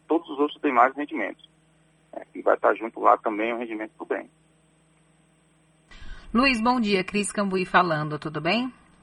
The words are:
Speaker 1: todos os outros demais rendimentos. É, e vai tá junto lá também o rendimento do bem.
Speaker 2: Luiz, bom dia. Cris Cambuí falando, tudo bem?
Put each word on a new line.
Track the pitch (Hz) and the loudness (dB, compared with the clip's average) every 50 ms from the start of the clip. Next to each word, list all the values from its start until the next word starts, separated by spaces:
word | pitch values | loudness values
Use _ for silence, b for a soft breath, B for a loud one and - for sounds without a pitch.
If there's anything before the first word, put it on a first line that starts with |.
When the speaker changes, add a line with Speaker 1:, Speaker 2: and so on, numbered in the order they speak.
| _ _ | _ _
Speaker 1:
todos | 156 165 - - | -2 -2 -2 -4
os | 147 135 | -2 -2
outros | 147 147 - - | -2 -2 -2 -4
demais | - 147 131 120 120 131 135 | -4 0 4 6 4 4 4
rendimentos. | 143 147 - 165 135 104 92 - - - _ _ _ _ _ _ _ _ _ _ _ _ _ - | -2 -8 -8 -6 -6 -6 -6 -8 -12 -18 _ _ _ _ _ _ _ _ _ _ _ _ _ -16
É, | - - - _ | -16 -16 -14 _
e | 90 | -4
vai | 90 - 110 - | 0 0 0 2
tá | - 113 107 | 2 0 0
junto | 101 107 117 - 110 | 0 -4 -10 -8 0
lá | 107 107 107 - | 4 4 4 4
também | - 120 107 101 110 117 117 | 2 -4 -4 -2 -2 -2 -2
o | 117 | -4
rendimento | 123 113 113 107 110 104 - _ | -6 -8 -8 -10 -10 -12 -12 _
do | 85 | -8
bem. | - 127 98 95 - _ _ _ _ _ _ _ _ _ _ _ _ _ _ _ _ _ _ _ _ _ _ _ _ _ _ _ _ _ _ _ _ B B B B B B B B - | -6 -6 -6 -6 -10 _ _ _ _ _ _ _ _ _ _ _ _ _ _ _ _ _ _ _ _ _ _ _ _ _ _ _ _ _ _ _ _ B B B B B B B B 2
Speaker 2:
Luiz, | 226 262 277 254 220 | 4 4 4 4 2
bom | 214 247 247 254 | 2 2 2 2
dia. | 226 202 202 190 180 | 2 2 2 2 0
Cris | - - 208 202 - | 0 -2 -2 -2 -2
Cambuí | - - 202 196 185 190 190 | -2 -2 -2 0 0 -2 -2
falando, | 170 - 185 180 175 160 151 151 151 151 147 | 2 4 4 4 4 2 -2 -2 -4 -6 -6
tudo | - 160 151 151 | -6 -6 -6 -4
bem? | 151 165 196 226 247 262 - - - _ _ _ | 0 0 0 0 0 -4 -8 -12 -20 _ _ _